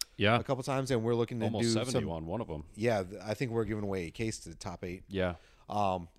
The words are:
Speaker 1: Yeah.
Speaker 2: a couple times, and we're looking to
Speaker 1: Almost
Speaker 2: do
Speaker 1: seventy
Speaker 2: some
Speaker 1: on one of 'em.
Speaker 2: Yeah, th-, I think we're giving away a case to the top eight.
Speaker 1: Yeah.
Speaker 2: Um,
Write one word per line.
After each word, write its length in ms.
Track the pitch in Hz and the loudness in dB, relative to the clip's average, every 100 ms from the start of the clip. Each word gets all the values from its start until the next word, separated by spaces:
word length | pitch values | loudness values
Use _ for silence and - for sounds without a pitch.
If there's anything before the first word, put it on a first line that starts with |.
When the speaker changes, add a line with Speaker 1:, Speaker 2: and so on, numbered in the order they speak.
| - - | -10 2
Speaker 1:
Yeah. 200 | 101 117 | 4 4
Speaker 2:
a 40 | |
couple 200 | 113 131 | 2 -2
times, 260 | 131 135 127 | 0 -2 2
and 120 | 123 | 2
we're 100 | 113 | 2
looking 240 | 117 117 120 | 2 0 0
to 80 | 110 | 0
Speaker 1:
Almost 160 | 113 | 2
Speaker 2:
do 80 | 117 | 2
Speaker 1:
seventy 300 | 110 127 123 | 2 2 0
Speaker 2:
some 100 | 101 | 0
Speaker 1:
on 160 | 82 80 | -2 -2
one 140 | 104 | -4
of 80 | 98 | -4
'em. 140 | 78 76 | -6 -8
Speaker 2:
Yeah, 300 | 104 117 107 | 0 2 2
th-, 180 | 90 98 | 0 -6
I 80 | 101 | -4
think 180 | 107 127 | -2 0
we're 120 | 113 | 0
giving 200 | 107 110 | 0 -2
away 220 | 101 95 82 | -2 -2 -4
a 20 | |
case 300 | - 113 - | -4 -4 -4
to 80 | - | -10
the 40 | 82 | -10
top 280 | 98 87 | -10 -8
eight. 200 | 92 90 - | -8 -8 -4
Speaker 1:
Yeah. 260 | 95 92 87 - - - | 0 0 0 -12 -20 -4
Speaker 2:
Um, 380 | 104 98 92 85 | 0 2 0 -4